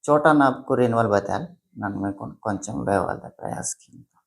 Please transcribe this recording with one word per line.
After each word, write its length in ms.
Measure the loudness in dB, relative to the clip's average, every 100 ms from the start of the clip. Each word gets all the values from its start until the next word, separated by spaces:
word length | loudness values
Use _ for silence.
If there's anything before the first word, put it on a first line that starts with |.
| 4
చోటా 220 | 4 6
నాగ్పూర్ 480 | 4 4 0 -2 2
ఇన్వాల్వ్ 320 | 2 2 4
బతాల్. 340 | 2 2 -6 -6 -16 _ -10
నన్ను 220 | -8 -4
మీకు 360 | -6 -6 -12 -8
కొంచెం 420 | -6 -6 -6 -6
వేవాల 320 | 0 0 0 -6
ప్రయాస్ 580 | -10 -12 -10 -8 -8
కి. 320 | -12 _ -20 -20 _